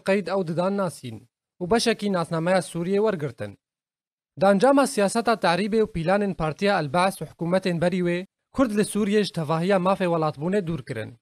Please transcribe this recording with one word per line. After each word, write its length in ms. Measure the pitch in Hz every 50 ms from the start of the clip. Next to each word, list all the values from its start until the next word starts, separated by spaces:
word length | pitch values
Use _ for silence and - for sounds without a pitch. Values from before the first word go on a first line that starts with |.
| -
qeyd 200 | - 190 208 185
ew 200 | - 190 196 185
didan 300 | 156 175 147 175 190 202
nasîn 520 | 202 196 170 - - - 123 110 101 - _ _ _ _ _ _ -
û 100 | 180 165
beşekî 420 | 220 233 - 240 214 - 208 202 190
nasnameya 440 | 175 165 - 170 160 160 175 190
Sûriyê 420 | 185 175 - - 170 175 185 196 196 214
wergirtin. 520 | 220 202 160 143 139 117 - 107 101 101 - _ _ _ _ _ _ _ _ _ _ _ _ _ _ - -
Di 40 | 190
encama 420 | 196 202 190 196 262 277 277 269
siyaseta 460 | - - 208 202 190 - 233 226 - 220
tehrîbê 460 | - - 180 170 175 208 214 202 226 214
û 60 | 208 -
pîlanên 400 | 170 160 175 190 208 208 196 175
Partiya 460 | - 165 156 147 - 202 202 202 180
El 140 | 156 139 131
Baas 280 | 175 180 196 190 -
û 40 | 160
hikûmetên 560 | 143 - - 170 170 180 190 - 190 175 165
berî 180 | 170 180 185 185
wê, 280 | 180 175 175 175 190 - _ _ _ _
Kurd 200 | - - 277 233 208
li 40 | 208
Sûriyê 420 | 202 - - 202 214 190 202 214 202
ji 80 | -
tevahiya 460 | - 170 160 139 160 160 170 185 202
mafê 300 | 185 175 185 196 - 190 175 170
welatbûnê 540 | 165 156 156 - 135 147 175 190 214 185
dûr 180 | 156 170 139 117
kirin. 320 | - 131 110 107 110 117 -